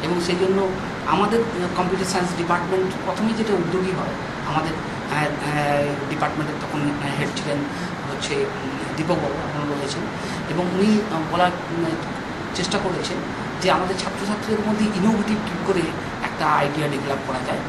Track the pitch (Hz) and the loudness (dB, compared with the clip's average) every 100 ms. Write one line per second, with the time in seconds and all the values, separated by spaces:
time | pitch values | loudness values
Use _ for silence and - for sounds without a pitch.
0 | 156 175 175 180 190 196 190 190 - - | 0 0 2 2 4 4 2 0 -4 -6
1 | - 165 202 233 226 175 180 185 180 185 | 0 2 4 4 2 0 -2 0 0 0
2 | 185 190 180 165 170 175 175 185 185 - | 0 0 0 0 0 0 2 2 2 0
3 | - 196 220 226 214 196 156 180 185 156 | -4 0 2 2 2 2 2 2 0 0
4 | - - - - - 151 160 156 - - | -2 -4 -6 -6 -2 0 0 -2 -4 -6
5 | - 147 151 147 147 147 147 143 143 139 | -4 0 0 -2 0 0 2 2 2 0
6 | 135 143 147 147 147 139 - 147 147 147 | -2 0 0 0 -2 -2 -4 0 0 0
7 | 143 143 147 - 151 143 143 - - - | -2 -2 -2 -2 -2 -2 -2 -4 -6 -6
8 | 139 143 - 143 139 135 135 135 - 143 | -6 -4 -2 0 0 -2 -6 -4 -4 -4
9 | 156 170 147 143 - 147 147 143 139 165 | 0 0 0 -2 -4 -4 -2 -2 -2 -4
10 | - - - - - 160 180 180 208 214 | -4 -6 -6 -6 -2 0 0 4 6 4
11 | 202 165 156 165 180 175 - 165 165 156 | 2 -2 0 4 2 2 -4 -2 0 -2
12 | - - - - - - 180 202 196 170 | -4 -6 -6 -6 -6 -4 0 0 0 -2
13 | - 180 - - - - 180 156 185 - | -2 -4 -4 -6 -6 -2 2 4 2 0
14 | - - 202 214 - 214 208 208 214 175 | -2 -4 -2 -2 0 0 2 2 2 4
15 | 202 214 208 214 - 170 - 185 160 - | 4 4 2 0 0 -2 2 2 2 -2
16 | - - - - 156 151 143 147 147 139 | -6 -4 -4 0 4 4 4 2 0 0
17 | 143 139 - 127 - - | -2 -2 -2 -2 0 -2